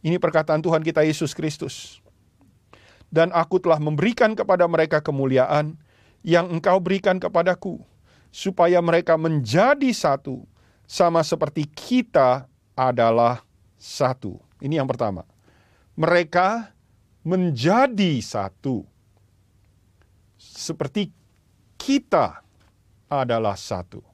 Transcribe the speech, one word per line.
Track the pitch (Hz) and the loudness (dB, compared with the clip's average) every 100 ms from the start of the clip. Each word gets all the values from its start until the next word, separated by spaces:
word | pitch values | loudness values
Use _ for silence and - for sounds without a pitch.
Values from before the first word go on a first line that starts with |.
| 156 | -2
Ini | 175 | 0
perkataan | 170 160 156 156 | 2 0 0 0
Tuhan | 160 160 156 | 0 0 0
kita | 160 | 2
Yesus | 151 151 151 | 2 0 -4
Kristus. | - 156 147 - - - - _ _ _ _ _ _ _ - _ _ _ | -4 -8 -6 -12 -12 -18 -20 _ _ _ _ _ _ _ -20 _ _ _
"Dan | 156 165 | 2 2
aku | 175 160 185 | 2 0 0
telah | 180 156 | 2 0
memberikan | 151 151 190 240 220 220 | 0 0 -2 2 0 2
kepada | 208 185 175 | 0 2 2
mereka | 165 156 151 | 2 0 0
kemuliaan | 151 139 135 131 127 151 151 165 _ _ _ _ | -2 -2 0 2 2 0 -2 -10 _ _ _ _
yang | - 170 180 | 0 0 2
engkau | 165 180 190 | -2 2 2
berikan | 175 196 190 185 | 2 -2 0 0
kepadaku, | 180 170 170 180 196 170 - _ _ _ _ | 0 0 0 -2 -6 -12 -16 _ _ _ _
supaya | - 190 185 175 180 | -8 -8 2 4 4
mereka | 170 165 170 160 | 2 0 2 0
menjadi | 160 156 117 139 233 285 269 | 2 -2 0 2 2 2 0
satu, | 233 160 139 143 127 - _ _ _ _ | 0 -2 -2 -6 -14 -14 _ _ _ _
sama | - 175 165 | 0 2 2
seperti | 156 165 151 160 147 | 0 -2 -4 -4 -8
kita | - - 254 240 156 131 131 135 _ _ | -10 -2 -2 2 4 4 2 -4 _ _
adalah | - 131 120 113 113 117 120 _ _ _ _ | -2 -2 2 2 4 2 0 _ _ _ _
satu." | - - 127 131 104 87 _ _ | -18 -2 -2 -2 -10 -14 _ _
Ini | 135 156 | -6 -4
yang | 131 | -2
pertama. | 120 113 92 - _ _ _ _ _ _ - | -2 -4 -6 -14 _ _ _ _ _ _ -4
Mereka | 160 175 165 175 185 233 220 _ _ _ _ _ 156 | 0 2 0 0 0 -2 -8 _ _ _ _ _ -4
menjadi | 185 180 131 139 220 269 214 185 135 | 0 0 0 2 2 2 0 0 0
satu, | - 113 95 _ 139 120 - _ _ _ _ _ _ _ _ _ _ _ _ _ _ _ | -4 -6 -8 _ -6 -6 -8 _ _ _ _ _ _ _ _ _ _ _ _ _ _ _
seperti | - - - 156 139 208 196 _ _ _ _ _ _ | -20 -16 -12 -8 -6 -4 -6 _ _ _ _ _ _
kita | _ - 277 - 175 110 - _ _ _ _ _ _ _ | _ -2 -2 2 2 2 -4 _ _ _ _ _ _ _
adalah | 143 123 117 110 98 | -4 0 0 0 -4
satu. | - 95 87 - _ | -8 -8 -8 -18 _